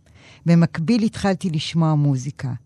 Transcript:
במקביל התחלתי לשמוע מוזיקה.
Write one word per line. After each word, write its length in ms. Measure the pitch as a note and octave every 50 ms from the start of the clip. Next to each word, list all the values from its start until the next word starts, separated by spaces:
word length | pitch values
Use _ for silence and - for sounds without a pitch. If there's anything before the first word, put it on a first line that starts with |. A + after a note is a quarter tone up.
| _ _ _ - - - - - -
במקביל 560 | E3 E3+ E3+ E3 - - - D#3+ C#3+ A#3 A3
התחלתי 480 | G#3+ A3 - - - G3+ F#3+ - - F#3+
לשמוע 440 | D#3 D#3+ - - - E3 D#3+ D#3 D#3
מוזיקה. 580 | D3 C#3+ C#3+ C3+ B2+ B2 D3 - - - B2+ A#2+ - _